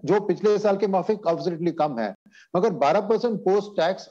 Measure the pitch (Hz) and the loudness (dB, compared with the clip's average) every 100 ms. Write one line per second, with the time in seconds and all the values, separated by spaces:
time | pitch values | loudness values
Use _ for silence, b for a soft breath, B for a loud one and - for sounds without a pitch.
0 | 131 202 202 165 208 208 202 196 208 190 | 0 0 2 0 2 2 2 0 0 0
1 | 170 208 165 165 165 160 170 156 151 117 | 0 -2 0 -2 -2 -2 -4 0 -2 -2
2 | 104 95 _ b b 180 220 156 139 190 | -6 -6 _ b b 0 0 2 2 2
3 | 202 220 233 196 185 202 202 - 165 190 | 2 0 0 -2 0 0 0 -2 -2 -2
4 | - | -8